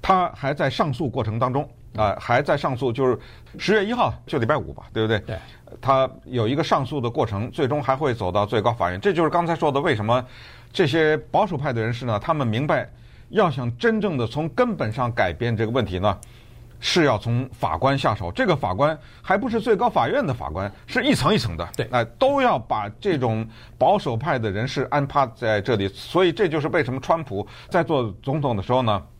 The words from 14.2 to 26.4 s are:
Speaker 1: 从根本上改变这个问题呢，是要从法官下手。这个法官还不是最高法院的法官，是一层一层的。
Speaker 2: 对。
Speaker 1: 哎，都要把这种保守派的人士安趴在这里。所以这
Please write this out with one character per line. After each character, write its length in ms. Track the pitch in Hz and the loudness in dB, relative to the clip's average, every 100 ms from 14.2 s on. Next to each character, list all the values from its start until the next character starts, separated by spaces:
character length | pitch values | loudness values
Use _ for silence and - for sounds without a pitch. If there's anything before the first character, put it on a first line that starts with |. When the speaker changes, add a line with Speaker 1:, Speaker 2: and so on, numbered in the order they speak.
Speaker 1:
从 240 | - 147 160 | -2 -2 -4
根 260 | - 247 185 | 0 0 0
本 140 | 120 | -4
上 200 | 117 123 | -2 -2
改 200 | 120 95 | 0 0
变 240 | 80 120 110 | 0 -2 0
这 100 | 110 | 0
个 60 | |
问 120 | 127 | 0
题 140 | 98 90 | -2 0
呢， 180 | 101 92 - - - - - - | 0 0 -8 -20 -20 -20 -20 -8
是 280 | - 190 147 | 0 4 4
要 120 | 107 | 2
从 260 | 117 120 131 | 0 -2 -4
法 240 | - 98 80 | -4 -2 0
官 220 | 135 139 | 0 2
下 160 | 143 | 0
手。 160 | 104 87 | -2 -4
这 160 | - 247 | -2 2
个 80 | |
法 180 | 160 98 | 2 0
官 240 | 95 147 156 - - | 2 0 0 -10 -18
还 160 | - 190 | 0 0
不 120 | 240 | 2
是 120 | 226 | -2
最 140 | 247 | 2
高 160 | 202 240 | 2 2
法 180 | 170 123 | 2 2
院 160 | 247 | 0
的 80 | 196 | -2
法 160 | 120 69 | -4 -6
官， 220 | 80 98 - - | -4 -6 -8 -4
是 160 | 247 | 0
一 100 | 262 | 2
层 220 | 220 139 | 2 4
一 20 | 202 | 2
层 200 | 113 80 | 0 -6
的。 120 | 85 - | -6 -6
Speaker 2:
对。 120 | 120 | 0
Speaker 1:
哎， 140 | 123 113 - | 0 0 2
都 200 | 269 277 | 2 4
要 160 | 254 151 | 2 0
把 320 | - 113 104 104 | -2 -4 -4 -4
这 180 | 208 156 | -2 0
种 260 | 123 110 113 - - - | 0 -2 -4 -12 -20 2
保 220 | 135 202 | 4 4
守 180 | 147 113 | 0 -2
派 220 | 160 135 | -2 -2
的 100 | 110 | -2
人 180 | 95 131 | -2 -4
士 200 | - 127 | -2 0
安 120 | 147 | 0
趴 220 | 139 147 131 | 0 0 0
在 260 | 117 117 107 | -2 0 0
这 140 | 101 | 2
里。 140 | 110 98 | 0 0
所 360 | - - 170 | -4 -2 2
以 60 | 185 | 2
这 160 | 156 | 2